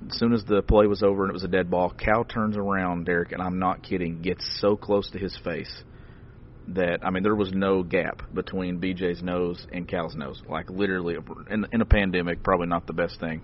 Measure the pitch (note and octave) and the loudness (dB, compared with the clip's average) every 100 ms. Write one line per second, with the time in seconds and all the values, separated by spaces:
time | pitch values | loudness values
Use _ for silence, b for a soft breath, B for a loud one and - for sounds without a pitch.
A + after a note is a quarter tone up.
0 | - - A#2 A#2 G2 G#2 - G#2+ G#2 G2 | -10 0 2 2 4 2 6 6 6 6
1 | G2+ G2 G2 F2+ F2+ F#2 F2 F2+ F2+ - | 4 4 0 0 0 0 2 2 0 0
2 | - G#2+ A2+ A#2+ G#2+ G#2 G2+ G2 F2+ F2 | 2 2 2 -2 -2 0 0 0 0 -2
3 | E2+ F2 F2 E2 F#2 F#2 F#2 F2+ - F#2+ | 0 0 0 -4 -4 0 0 0 -2 -2
4 | F2 E2 F2 F2 - - G2+ G#2 - G2+ | -2 -2 -4 -4 -6 0 2 2 2 0
5 | G2 F#2 F#2+ - - D#2+ - - - B | 0 -6 -6 -6 -6 -6 -8 -14 -18 B
6 | B B B B - - - F2+ F2 E2+ | B B B B -20 -16 -6 0 0 0
7 | F#2 F#2 G2+ G#2+ F#2+ F#2+ G2 F#2+ F2 F2+ | 0 0 2 2 0 0 2 2 2 0
8 | D#2+ - - - - F#2+ F#2 F2 F#2 F2 | 0 -4 -8 -6 -6 -6 -4 -2 -4 -2
9 | F2+ F2 F2+ F2+ F2 F2 - F2+ E2+ F#2 | -2 -2 -2 0 0 -4 -8 -10 -4 -4
10 | E2 D2+ C#2 - - D#2 E2+ F#2 G2+ F#2 | -4 -6 -10 -12 -8 -8 -6 -2 0 0
11 | E2+ D#2+ D#2 - D2 G#2 G#2 A#2 A2 G#2+ | -2 -4 -8 -14 -6 -4 0 0 6 6
12 | G2 F2+ F2 E2 - F#2+ F2 E2+ - E2 | 6 2 0 0 2 4 4 0 -2 -2
13 | E2+ - E2+ D#2+ | -2 -2 -6 -6